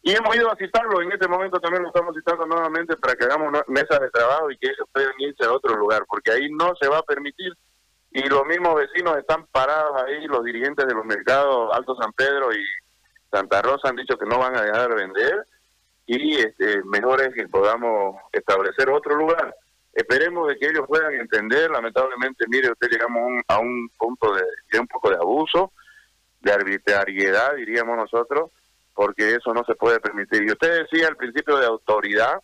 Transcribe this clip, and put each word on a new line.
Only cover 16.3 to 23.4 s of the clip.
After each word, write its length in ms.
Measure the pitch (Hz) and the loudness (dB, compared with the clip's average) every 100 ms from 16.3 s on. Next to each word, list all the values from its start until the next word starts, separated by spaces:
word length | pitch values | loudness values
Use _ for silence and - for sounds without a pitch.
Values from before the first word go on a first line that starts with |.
| 151 | 0
este, 440 | 110 - 110 101 | 0 0 0 0
mejor 360 | 95 104 123 131 | 0 0 2 2
es 120 | 131 | 2
que 120 | 123 92 | -2 -2
podamos 680 | 95 101 117 120 107 98 92 - | 2 2 2 0 0 -2 -6 -6
establecer 560 | - - 98 98 - 131 | -6 0 0 0 0 2
otro 240 | 147 147 | 2 0
lugar. 400 | 147 156 165 143 - _ _ _ | 0 2 0 -2 -8 _ _ _
Esperemos 560 | - 113 127 165 175 156 | -6 0 0 0 0 -2
de 100 | 135 | -2
que 80 | 143 | -2
ellos 200 | 156 127 | -2 0
puedan 240 | 156 156 | 0 0
entender. 560 | 139 120 110 110 135 160 | -4 -2 -4 0 0 2
Lamentablemente, 760 | 139 117 127 131 127 131 131 113 | -2 -2 0 -2 -2 -6 -4 -2
mire 240 | 127 127 | 0 0
usted, 160 | 117 123 | 0 -2
llegamos 300 | 117 117 120 | 0 0 -2
a 60 | 123 | -2
un, 160 | 123 | -4